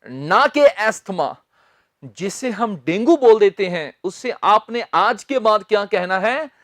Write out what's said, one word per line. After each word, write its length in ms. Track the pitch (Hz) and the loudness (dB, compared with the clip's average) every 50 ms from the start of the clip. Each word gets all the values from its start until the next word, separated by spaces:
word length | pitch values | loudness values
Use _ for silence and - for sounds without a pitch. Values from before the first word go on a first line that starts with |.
| _ - | _ -16
ना 380 | 123 131 139 151 180 220 269 | -14 -12 -6 0 2 2 2
के 140 | 294 - 294 | 2 2 4
एस्थमा। 720 | 285 277 - - 208 220 208 - _ - 196 175 151 135 135 _ _ _ _ _ _ _ _ _ _ _ _ _ - | 4 4 4 2 -4 -4 -4 -4 _ -12 -6 -4 -4 -4 -6 _ _ _ _ _ _ _ _ _ _ _ _ _ -20
जिसे 460 | 131 104 - 175 202 185 - - 254 | -20 _ -10 -10 -8 -8 -8 -8 -8
हम 340 | 220 190 233 226 208 160 123 | -6 -4 -6 -6 -6 -8 -6
डेंगू 320 | - 165 196 226 269 339 | -4 -4 -2 2 2 2
बोल 220 | 302 262 240 220 220 | 4 6 6 6 6
देते 280 | 208 196 190 - 196 | 6 2 2 0 -6
हैं, 300 | 185 175 170 156 139 - _ _ | -4 -4 -6 -8 -8 -12 _ _
उससे 300 | 185 190 - - 254 240 - - | -10 -10 -8 -8 -8 -8 -2 0
आपने 420 | 175 208 220 - - 226 240 233 - - | 2 2 2 0 -2 -10 -10 -10 -4 -2
आज 300 | 160 185 214 240 202 - | 0 0 0 -2 -4 -6
के 160 | _ 277 262 | _ -4 0
बाद 240 | 214 220 214 214 190 | 2 2 2 2 0
क्या 220 | _ 214 208 202 | _ -2 -2 -2
कहना 340 | 202 - 196 180 180 190 190 | 0 -2 -2 -2 -2 -4 -2
है? 300 | 185 220 247 277 320 277 _ _ | -2 -2 -2 -2 -6 -10 _ _